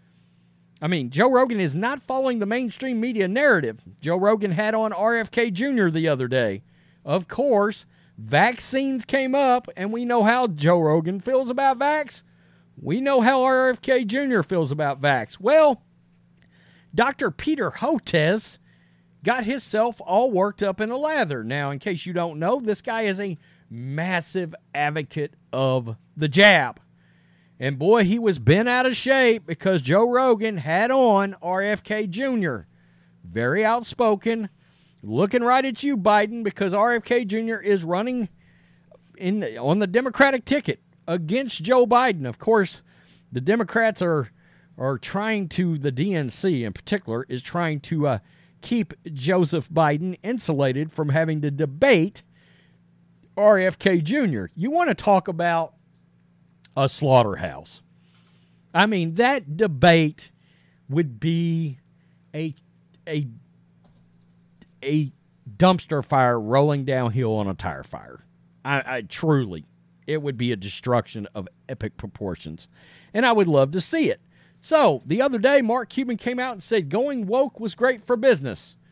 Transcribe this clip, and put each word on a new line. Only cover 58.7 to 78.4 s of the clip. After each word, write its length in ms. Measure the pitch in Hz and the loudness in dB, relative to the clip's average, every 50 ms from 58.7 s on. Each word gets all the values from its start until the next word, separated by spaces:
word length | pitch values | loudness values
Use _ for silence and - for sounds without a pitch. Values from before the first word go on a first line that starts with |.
| - | 2
I 120 | 170 202 | 2 2
mean, 280 | 220 214 185 165 165 165 | 4 2 0 -2 0 0
that 420 | 196 240 254 285 262 175 139 151 | 2 2 2 2 0 -4 -6 -2
debate 760 | 170 220 190 147 123 156 175 165 165 160 151 - - - - _ _ _ _ _ _ _ _ _ _ _ - | 0 0 0 2 6 6 8 8 8 4 2 -2 -6 -14 -20 _ _ _ _ _ _ _ _ _ _ _ -4
would 320 | 135 165 170 135 117 107 | -2 -2 -2 -2 -4 -4
be 580 | 147 165 165 165 170 165 165 165 165 147 127 - _ _ _ _ _ _ _ _ _ _ - | -2 -2 0 0 0 0 -2 -2 -4 -6 -8 -12 _ _ _ _ _ _ _ _ _ _ -10
a, 180 | 151 160 160 143 - _ _ _ _ _ _ _ _ _ | -8 -8 -8 -10 -14 _ _ _ _ _ _ _ _ _
a, 220 | 165 156 147 143 120 113 - - _ _ _ _ _ _ _ _ _ _ _ _ _ _ _ _ _ _ _ _ _ _ _ _ _ _ _ - | -6 -6 -4 -4 -6 -10 -16 -20 _ _ _ _ _ _ _ _ _ _ _ _ _ _ _ _ _ _ _ _ _ _ _ _ _ _ _ -4
a 300 | 139 151 156 147 131 - _ _ _ _ _ _ 120 | -2 0 0 0 -2 -6 _ _ _ _ _ _ -14
dumpster 540 | 101 - 180 185 185 165 - - 156 143 - | 0 2 4 4 4 2 -2 -4 -4 -4 -2
fire 340 | - 147 135 127 123 120 | 0 2 2 4 4 2
rolling 460 | 117 107 107 127 135 143 151 147 139 131 | 0 0 2 2 4 4 2 2 -2 -2
downhill 500 | 139 131 127 127 117 107 131 123 110 110 | -2 -2 -2 0 -2 0 0 0 0 0
on 120 | 107 101 | -2 -2
a 60 | 98 92 | -4 -6
tire 320 | - - 90 73 67 - | -6 -8 -8 -8 -8 -12
fire. 400 | - - 58 53 62 64 - _ _ _ _ _ _ _ _ - | -14 -16 -16 -16 -18 -20 -20 _ _ _ _ _ _ _ _ -6
I, 320 | 135 143 135 - 120 131 | -4 -4 -4 -4 -4 -8
I 40 | 123 104 | -8 -8
truly, 600 | - - - 165 156 151 135 120 95 87 78 - _ _ _ _ _ _ _ _ | -10 -8 -2 0 2 2 2 0 -2 -6 -12 -14 _ _ _ _ _ _ _ _
it 160 | 139 151 156 | -6 -6 -6
would 140 | 143 143 131 | -4 -6 -4
be 160 | 113 123 120 | -2 -2 -2
a 60 | 117 | -2
destruction 720 | 95 92 101 - - - 127 123 117 - - - 110 101 - - | -4 -6 -10 -12 -8 -4 0 0 0 0 -2 -8 -12 -12 -10 -10
of 140 | 104 92 - - _ _ - | -12 -14 -14 -16 _ _ -16
epic 260 | 131 - 107 107 - | -12 -10 -10 -10 -10
proportions. 720 | - - 101 - - 104 95 87 - - 78 80 85 - - _ _ _ - - - _ _ - | -12 -14 -16 -12 -10 -8 -8 -8 -8 -10 -14 -16 -16 -18 -20 _ _ _ -20 -20 -20 _ _ -2
And 120 | 214 262 | 0 2
I 60 | 240 | 2
would 160 | 233 214 190 | 4 4 4
love 240 | 170 147 139 135 139 | 4 4 4 4 2
to 80 | 160 185 | 0 -4
see 300 | - - 330 320 285 160 | -4 -2 -2 0 0 0
it. 100 | 104 - _ _ _ _ _ _ _ _ | -2 -4 _ _ _ _ _ _ _ _
So, 420 | - - 311 311 277 190 143 - - | -2 0 2 4 4 4 2 0 -2
the 160 | 123 170 233 | -2 0 0
other 180 | 262 285 254 214 | 0 0 0 2
day, 220 | 208 269 285 277 | 4 4 4 4
Mark 260 | 247 214 233 254 220 | 4 2 0 -2 -4
Cuban 300 | - - 262 269 247 233 | -4 -6 -4 -4 -4 -4
came 240 | - - 240 247 247 | -6 -6 -6 -4 -4
out 100 | 254 262 | -4 -6
and 100 | 233 185 | -8 -10
said 280 | - - 226 208 160 135 | -4 -2 -2 0 0 0
going 360 | 156 220 262 294 277 240 208 | -2 -2 -2 -2 -2 -4 -4
woke 320 | 185 226 262 285 254 - | -2 0 0 0 0 -2
was 160 | - 226 202 - | -6 -8 -8 -2
great 320 | - 240 269 262 - - | 0 0 0 0 0 -2
for 120 | - 247 | -4 -2
business. 580 | 220 262 269 226 143 | 2 4 4 4 4